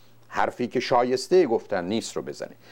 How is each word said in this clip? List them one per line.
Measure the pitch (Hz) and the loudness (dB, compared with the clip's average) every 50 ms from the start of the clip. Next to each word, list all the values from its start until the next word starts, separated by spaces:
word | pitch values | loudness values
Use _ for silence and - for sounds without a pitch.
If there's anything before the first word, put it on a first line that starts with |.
| - - - - - - | -20 -20 -20 -20 -20 -6
حرفی | - 98 107 117 - - 120 | -2 0 0 0 0 -4 -6
که | 104 - 127 | -2 -2 -4
شایسته | - - 139 123 127 123 127 127 - - 175 185 165 | 0 2 4 4 4 2 0 -2 0 4 4 4 6
گفتن | 120 113 - - - 104 90 87 | 4 2 -2 -2 -2 -4 -4 -2
نیست | 90 110 110 - - - | -2 -2 -2 -4 -4 -8
رو | 78 | -8
بزنه. | 65 69 71 - - - - - - - | -8 -8 -10 -10 -12 -12 -12 -20 -20 -20